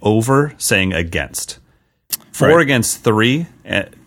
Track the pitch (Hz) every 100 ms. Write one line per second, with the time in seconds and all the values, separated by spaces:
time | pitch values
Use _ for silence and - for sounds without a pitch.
0 | 104 110 117 135 147 - - 104 95 82
1 | 85 85 67 - - - _ _ _ _
2 | _ - - - 139 165 147 131 110 -
3 | - 107 117 139 165 - - 101 - -